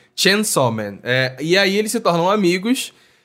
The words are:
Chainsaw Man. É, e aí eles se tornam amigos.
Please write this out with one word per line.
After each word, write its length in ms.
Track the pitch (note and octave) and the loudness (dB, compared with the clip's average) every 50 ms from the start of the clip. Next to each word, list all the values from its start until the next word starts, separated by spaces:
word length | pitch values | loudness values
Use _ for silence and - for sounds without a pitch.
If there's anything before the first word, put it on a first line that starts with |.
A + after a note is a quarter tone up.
| _ _ _ | _ _ _
Chainsaw 580 | - - F3+ G3 G#3 G#3+ G#3 - E3 C#3 A#2+ A2+ | -2 0 0 2 2 0 0 0 0 0 0 0
Man. 240 | A2 G#2+ G#2 G2+ F#2 - | -2 -6 -8 -10 -10 -4
É, 340 | A#2 B2 C3 C3 B2+ C3 C3 | -2 0 0 0 -2 -4 -6
e 180 | D3 D#3+ F3 F#3+ | -2 0 2 2
aí 200 | G3+ F#3+ G3 G3+ | 2 2 2 0
eles 160 | G#3+ G#3+ - | -2 -2 -4
se 80 | A#3 | -2
tornam 280 | - F#3+ E3+ E3+ E3 F3+ | 0 0 0 2 2 2
amigos. 600 | G3+ G#3+ G3+ E3+ F3 F#3 F3+ A3+ B3+ C4 - - - _ _ _ _ _ _ | 2 2 2 2 2 0 0 -2 -2 -2 -2 -8 -12 _ _ _ _ _ _